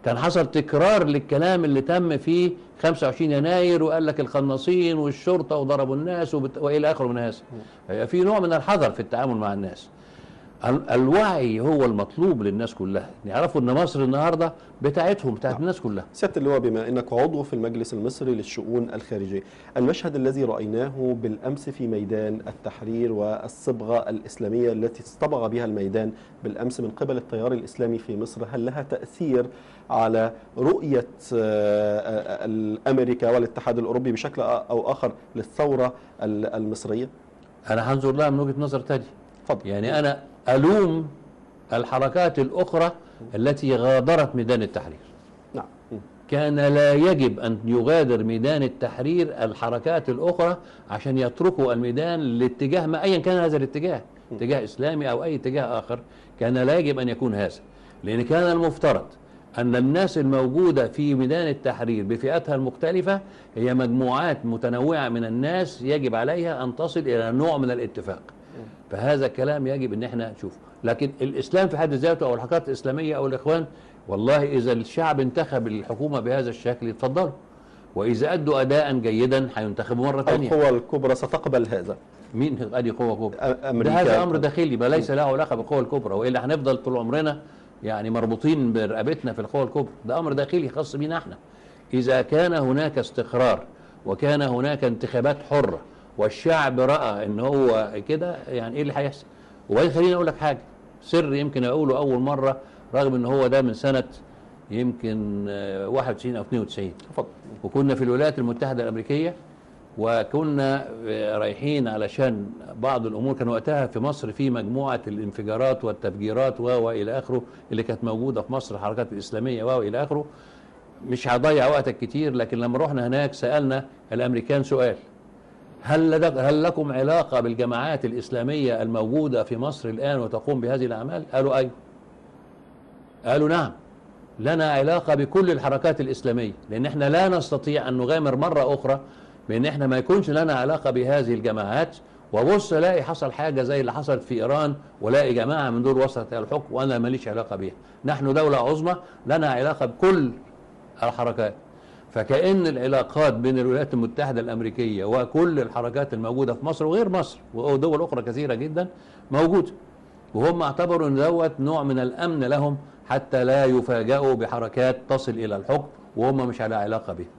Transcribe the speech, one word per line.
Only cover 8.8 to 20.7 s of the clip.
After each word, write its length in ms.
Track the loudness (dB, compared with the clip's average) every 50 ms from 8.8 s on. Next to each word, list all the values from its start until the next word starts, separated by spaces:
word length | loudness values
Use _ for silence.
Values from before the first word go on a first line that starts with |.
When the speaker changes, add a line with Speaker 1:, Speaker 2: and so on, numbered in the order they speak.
| 4 2
Speaker 1:
في 80 | 0 -2
التعامل 360 | -6 -4 -2 -2 0 0 0
مع 180 | 0 -2 -2 -2
الناس. 360 | -4 -6 -8 -8 -12 -18 -20 -20 -20 -20 -20 -20 -20 -20 -20 -20 -20 -20 -20 -14 -6 -2
ال-، 240 | -2 -2 -2 0 0
الوعي 680 | 2 2 4 4 4 4 4 2 2 0 0 0 0 0
هو 260 | 0 2 2 4 4
المطلوب 580 | 2 2 0 -2 -4 -2 0 2 2 2 2 0
للناس 300 | 0 0 -2 -4 -6 -6
كلها، 360 | -6 -6 -2 -2 -4 -4 -6 -18 -14 -12
يعرفوا 360 | -6 -2 -2 -2 0 0 0
إن 100 | 2 2 2
مصر 300 | 2 0 0 0 0 0
النهاردة 500 | 2 2 2 2 2 2 2 0 -2 -2 -8 -20 -20 -12 -4
بتاعتهم، 520 | -2 0 0 2 2 2 0 0 -2 -4 -4
بتاعت 180 | -2 -4 -4 -4
Speaker 2:
نعم. 80 | -2
Speaker 1:
الناس 200 | -4 -4 -4 -4
كلها. 240 | -6 -6 -6 -6 -10 -12 -6
Speaker 2:
سيادة 200 | -4 -4 -2 -2
اللواء، 220 | 0 2 2 2 2
بما 280 | 2 2 0 0 -2
أنك 260 | -2 -2 -4 -2 -2 0
عضو 300 | 2 2 2 0 -4 -4
في 100 | -4 -4
المجلس 400 | -4 -4 -4 -4 -4 -6 -6 -6
المصري 420 | -4 -4 -6 -6 -4 -2 -2 -2
للشؤون 540 | -2 -4 -8 -8 -8 -6 -2 -2 -2 -2 -2 -6
الخارجية، 500 | -10 -8 -8 -6 -6 -6 -4 -6 -8 -8 -10 -20 -20 -20 -8 -2
المشهد 380 | 0 0 0 0 -2 -4 -6 -4
الذي 280 | 0 -2 0 0 0 -2
رأيناه 720 | -2 -2 -4 -4 -4